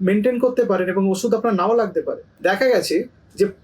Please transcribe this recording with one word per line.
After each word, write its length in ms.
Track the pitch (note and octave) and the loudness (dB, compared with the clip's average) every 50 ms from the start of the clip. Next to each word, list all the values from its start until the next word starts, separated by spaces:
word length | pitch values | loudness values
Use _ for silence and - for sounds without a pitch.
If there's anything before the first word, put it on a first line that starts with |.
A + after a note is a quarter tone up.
| F#3+ | 0
মেনটেন 360 | F#3 G3+ G#3 G#3 B3+ B3 A#3+ | 0 2 2 2 0 0 2
করতে 260 | B3 B3 B3+ - A#3 | 0 0 2 0 0
পারেন 240 | G3 G3 F#3 F#3 F3+ | 0 2 0 0 -2
এবং 220 | F#3+ G3 F#3+ G3 | 0 0 0 0
ওষুধ 240 | F#3+ F#3 - A#3 G#3+ | 0 0 0 0 0
আপনার 200 | A3 - A#3 G3+ | 0 0 0 0
নাও 200 | F3+ F3+ G3+ A3+ | 0 0 2 2
লাগতে 280 | A#3+ A3 F#3+ - E3 D3 | 0 0 0 -2 -4 -4
পারে। 200 | - - - - _ _ _ - | -4 -8 -8 -10 _ _ _ -2
দেখা 260 | F3+ G3 G3 C4+ B3+ | -2 0 2 2 2
গেছে 400 | A#3+ F#3 E3 - D3+ F3 B3 - _ _ _ _ - | 2 2 0 0 -2 -4 -4 -4 _ _ _ _ -2
যে 120 | - G3 G3 - - | -2 -2 -2 -2 -10